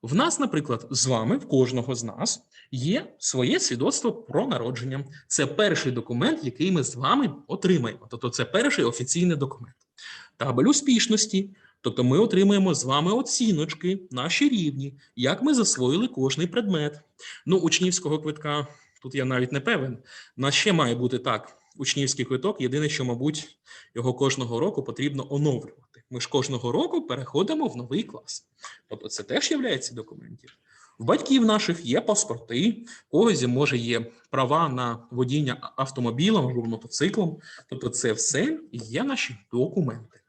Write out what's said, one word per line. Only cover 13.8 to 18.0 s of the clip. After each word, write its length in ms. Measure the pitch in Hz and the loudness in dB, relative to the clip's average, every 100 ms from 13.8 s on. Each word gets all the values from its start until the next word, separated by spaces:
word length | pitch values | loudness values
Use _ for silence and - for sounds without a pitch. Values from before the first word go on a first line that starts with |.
| 175 196 185 | -4 -4 -6
наші 380 | 127 143 - 285 | -6 -2 2 2
рівні, 500 | 240 160 135 139 131 _ - | 2 0 -2 -8 -10 _ -2
як 260 | 123 185 | 0 2
ми 120 | 262 | 2
засвоїли 540 | 269 214 - 127 156 247 | 4 4 2 2 2 0
кожний 400 | - 135 135 175 | 0 -2 0 -2
предмет. 540 | 240 208 170 147 147 _ _ - - - | -2 0 0 -2 -6 _ _ -18 -12 0
Ну, 120 | 185 | 2
учнівського 600 | 160 - 185 175 | 4 2 2 0